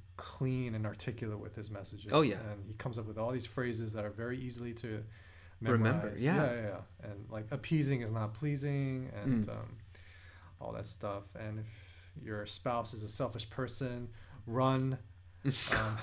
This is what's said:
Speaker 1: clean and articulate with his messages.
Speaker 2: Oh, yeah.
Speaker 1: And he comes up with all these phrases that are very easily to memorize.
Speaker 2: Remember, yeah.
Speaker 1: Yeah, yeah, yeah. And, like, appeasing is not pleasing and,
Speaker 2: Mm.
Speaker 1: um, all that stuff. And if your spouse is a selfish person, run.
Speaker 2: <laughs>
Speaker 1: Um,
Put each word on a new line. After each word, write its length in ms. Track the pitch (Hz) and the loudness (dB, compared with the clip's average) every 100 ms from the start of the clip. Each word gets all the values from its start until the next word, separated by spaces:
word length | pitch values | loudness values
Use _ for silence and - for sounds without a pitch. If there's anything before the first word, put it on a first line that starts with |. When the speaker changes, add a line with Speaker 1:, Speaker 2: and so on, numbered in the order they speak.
| - - | -14 -10
Speaker 1:
clean 580 | - - 131 127 123 | -8 -2 2 2 2
and 100 | 110 107 | 0 0
articulate 520 | - - 113 113 104 | -2 -4 -2 -2 -4
with 160 | 107 | -6
his 160 | - 101 | -8 -8
messages. 400 | 101 95 104 107 | -8 -8 -10 4
Speaker 2:
Oh, 100 | 147 | 8
yeah. 140 | 147 95 110 | 8 4 -2
Speaker 1:
And 120 | 101 98 | -6 -8
he 80 | |
comes 240 | 107 135 113 | -6 -4 -4
up 80 | 110 | -4
with 120 | 107 | -2
all 120 | 113 | 0
these 160 | 127 110 | 0 -2
phrases 460 | - 120 113 113 | 0 0 0 -2
that 120 | 110 | -2
are 60 | 104 | -2
very 280 | 104 117 131 | -2 -4 -2
easily 340 | 127 117 120 | -4 -4 -6
to 300 | 113 120 107 110 - - - - - | -4 -4 -4 -6 -12 -18 -18 -16 -2
memorize. 180 | 113 117 | 4 6
Speaker 2:
Remember, 340 | 110 165 104 104 | 8 6 2 2
yeah. 180 | 131 - | 4 6
Speaker 1:
Yeah, 160 | - | 6
yeah, 80 | 120 | 4
yeah. 480 | 107 95 98 - 113 | 0 -4 -8 -12 -10
And, 160 | 101 113 | -8 -8
like, 160 | 110 107 | -6 -4
appeasing 500 | 139 - 160 139 135 | -4 2 4 6 4
is 100 | 117 | 2
not 220 | 113 107 | 0 0
pleasing 760 | 110 147 143 143 139 135 131 127 107 | 0 0 0 2 2 2 0 -4 -2
and, 240 | 117 120 107 | 2 4 2
Speaker 2:
Mm. 40 | |
Speaker 1:
um, 260 | 110 110 - - - - - - - - - | -2 -6 -10 -16 -16 -18 -18 -18 -18 -18 -10
all 120 | - | -6
that 140 | 113 107 | -6 -6
stuff. 360 | - 107 101 101 - | -6 -4 -4 -6 -8
And 220 | 110 107 | -6 -6
if 420 | 110 - - - - - | -8 -10 -12 -14 -16 -10
your 240 | - 104 104 | -6 -4 -4
spouse 460 | - 131 120 110 | -2 0 0 0
is 80 | 113 | -4
a 40 | 107 | -2
selfish 400 | - 127 113 - | 0 -2 -2 -6
person, 580 | - 127 - 131 120 120 - - - 113 | -4 -2 -2 -2 -2 -6 -10 -14 -12 -2
run. 520 | 117 131 131 131 131 | 4 6 6 4 0
Speaker 2:
<laughs> 60 | - - - - 139 139 - | -4 -18 -20 -2 0 2 4
Speaker 1:
Um, 260 | 110 110 110 | 4 2 0